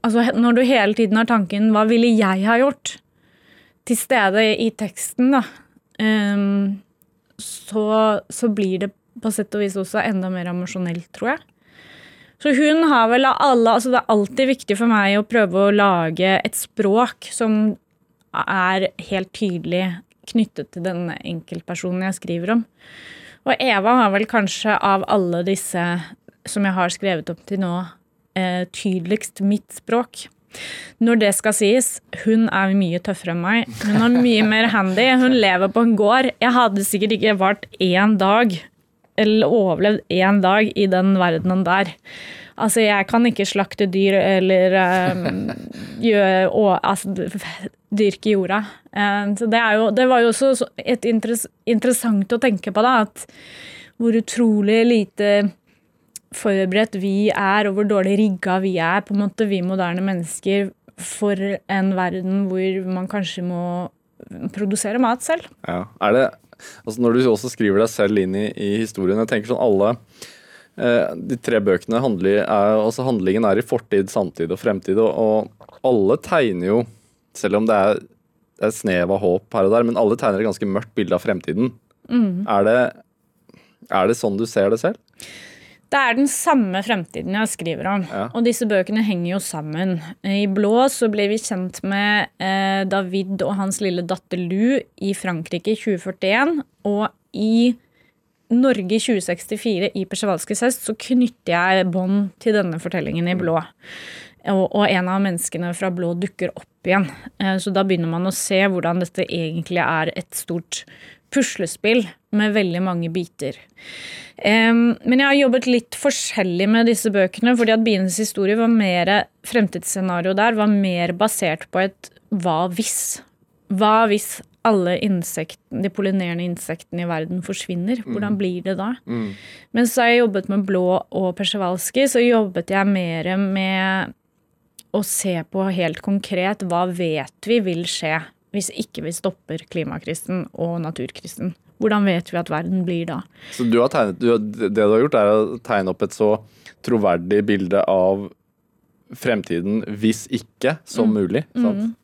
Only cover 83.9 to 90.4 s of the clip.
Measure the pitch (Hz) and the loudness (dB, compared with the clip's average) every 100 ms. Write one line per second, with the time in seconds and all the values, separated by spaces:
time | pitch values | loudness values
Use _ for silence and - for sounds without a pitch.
83.9 | 98 92 117 107 98 113 110 98 113 175 | 0 2 2 -2 -2 -2 0 2 2 -2
84.9 | 226 _ _ - - - - - _ _ | -4 _ _ -20 -20 -20 -20 -20 _ _
85.9 | 277 254 233 277 - 349 277 202 185 202 | 0 2 2 0 0 2 2 2 -2 -2
86.9 | 208 165 - 175 202 220 - 165 156 190 | -4 -4 -8 -4 -2 -2 -4 -6 -4 -2
87.9 | 202 170 101 113 233 233 233 220 202 185 | -4 -4 -6 -6 0 0 0 0 0 0
88.9 | 214 214 180 175 190 - 160 151 156 190 | -2 -2 -2 -2 -4 -6 -10 -8 -4 -2
89.9 | 170 160 - 196 196 | -4 -8 -10 -4 -2